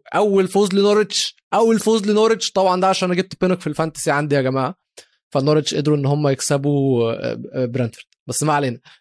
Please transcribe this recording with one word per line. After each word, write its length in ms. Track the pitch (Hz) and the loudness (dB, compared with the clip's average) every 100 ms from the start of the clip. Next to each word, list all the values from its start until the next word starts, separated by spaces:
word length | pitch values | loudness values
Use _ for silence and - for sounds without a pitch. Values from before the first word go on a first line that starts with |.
| - | -4
أول 340 | 165 208 196 185 | -2 2 2 2
فوز 260 | 196 202 | 0 2
لنوريتش، 600 | 196 202 208 208 - - - _ | 2 4 2 0 -2 -6 -10 _
أول 240 | 185 226 226 | 2 2 2
فوز 280 | 214 226 202 | 2 0 2
لنوريتش. 460 | 208 220 226 - | 2 2 2 -2
طبعًا 280 | 196 190 180 | 0 0 2
ده 60 | 190 | 2
عشان 240 | 185 185 | 0 0
أنا 120 | 180 | -2
جبت 180 | 185 - | -4 -2
بينك 200 | 185 180 | -2 0
في 60 | 160 | -4
الفانتسي 440 | 151 160 - 156 | -4 -4 -4 -2
عندي 240 | 143 151 | -2 0
يا 80 | 143 | 0
جماعة، 320 | 131 135 131 - _ - - _ _ | 0 -2 -4 -8 _ -20 -20 _ _
فنوريتش 400 | 143 139 151 147 | -2 2 2 0
قدروا 220 | 151 147 147 | -2 0 0
إن 100 | 139 | 0
هم 220 | 147 147 | 0 0
يكسبوا، 840 | 135 - 143 143 143 135 120 113 | -2 -2 -2 0 0 2 0 0
آه، 300 | - 120 117 - | -2 -6 -8 -8
آه، 120 | 127 123 | -6 -4
برنتفورد. 400 | 123 120 - - _ - | -2 -4 -8 -20 _ -10
بس 140 | - | -4
ما 100 | 151 | 0
علينا، 280 | 147 135 117 _ - | 0 -2 -6 _ -16